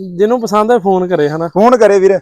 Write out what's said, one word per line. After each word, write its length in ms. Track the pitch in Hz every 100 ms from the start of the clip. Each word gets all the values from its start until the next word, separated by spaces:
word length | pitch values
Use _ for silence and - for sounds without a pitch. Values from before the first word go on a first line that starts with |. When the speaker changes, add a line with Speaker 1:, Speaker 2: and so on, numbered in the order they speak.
| 190 175
Speaker 1:
ਜਿਹਨੂੰ 240 | 208 247
ਪਸੰਦ 300 | 220 208 214
ਹੋਏ 80 | 240
ਫੋਨ 300 | 185 185 180
ਕਰੇ 200 | 175 147
ਹਨਾ? 200 | 156 170
Speaker 2:
ਫੋਨ 280 | 175 226 247
ਕਰੇ 220 | 214 196
ਵੀਰ। 200 | 190 190